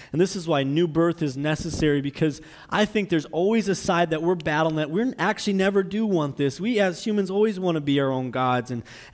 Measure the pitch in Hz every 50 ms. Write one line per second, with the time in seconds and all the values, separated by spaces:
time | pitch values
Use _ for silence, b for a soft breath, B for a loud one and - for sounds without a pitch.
0 | B B B 156 190 185 - 190 160 165 156 139 139 135 143 165 180 165 143 160
1 | 170 170 160 - 160 143 127 139 143 151 156 - - 165 - - 160 151 143 143
2 | 135 143 - - 165 156 131 - B B B B B B - 196 208 208 - 214
3 | 196 - 175 156 143 - - 160 185 202 226 226 180 196 190 - - - 175 170
4 | 175 165 160 151 165 175 185 170 151 170 151 156 160 160 156 156 156 147 160 202
5 | 240 262 - - 165 202 208 - - 208 196 190 190 196 196 202 190 170 196 220
6 | 226 208 190 160 147 139 123 - 143 139 - - 185 233 247 208 196 185 165 -
7 | - 226 208 208 196 180 190 202 214 226 196 190 185 175 165 156 143 143 139 143
8 | 139 135 131 131 127 127 113 127 127 127 123 123 117 127 123 117 - B B B
9 | B B